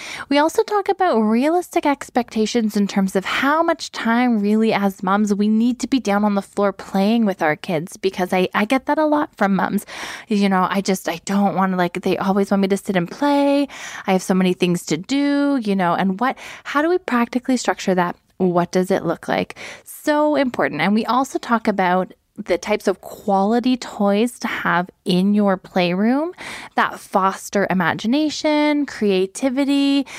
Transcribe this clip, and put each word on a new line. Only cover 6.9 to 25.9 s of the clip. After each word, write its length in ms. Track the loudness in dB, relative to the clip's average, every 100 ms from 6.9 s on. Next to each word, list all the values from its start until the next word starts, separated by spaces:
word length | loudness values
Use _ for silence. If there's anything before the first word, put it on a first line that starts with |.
| 0 2 2 0
with 160 | 0
our 140 | 0 0
kids, 400 | -2 -4 -4 -4
because 380 | -4 -2 0
I, 160 | 0 0
I 120 | 0 0
get 220 | 0 0
that 100 | 0
a 80 | 2
lot 280 | 0 -2 -2
from 180 | 0 2
moms. 300 | 0 -2 -6 -10 -14 -14 -4
You 220 | 0 2
know, 180 | 2 0
"I 120 | 0
just, 260 | -2 -2 -4
I 140 | -6 -2
don't 300 | 0 0 2
wanna, 220 | 0 0
like, 240 | -2 -2
they 160 | -2 0
always 340 | 0 0 2
want 100 | 2
me 60 | 2
to 80 | 0
sit 200 | -2 -2
and 120 | -2
play. 580 | -2 0 2 4 2 0 -6 -14 -8 -2
I 60 |
have 120 | 0
so 100 | 2
many 200 | 2 2
things 320 | 2 0 0 -2
to 100 | -4
do," 640 | -2 -2 0 2 2 0
you 120 | 0 0
know, 180 | 0
and 260 | 2 0 0
what, 180 | -2 -4 -10 -16 -6
how 160 | -2
do 80 | 0
we 80 | 0
practically 580 | 0 -2 0 -2 -2 0
structure 400 | 0 -2 0 0
that? 220 | 0 -4 _ -2
What 340 | 0 2 0
does 180 | 0 0
it 140 | 0 -2
look 220 | -4 -2
like? 280 | -2 -4 -8 -18 -18 -20
So 500 | -8 -2 2 2 2
important. 460 | 0 0 -2 0
And 120 | 0
we 120 | 0 0
also 340 | -2 -2 -6
talk 280 | -2 0 0
about 460 | 0 2 0 -2 -8 _ -14
the 220 | -4 -4
types 300 | -2 -2 0
of 140 | -2
quality 720 | -6 -10 -2 0 2 2 0 -2
toys 640 | -4 -2 0 2 0 -2
to 80 | -8
have 420 | -4 0 0 -2 -6
in 300 | -2 2 2
your 240 | 2 2 0
playroom 720 | -2 -2 0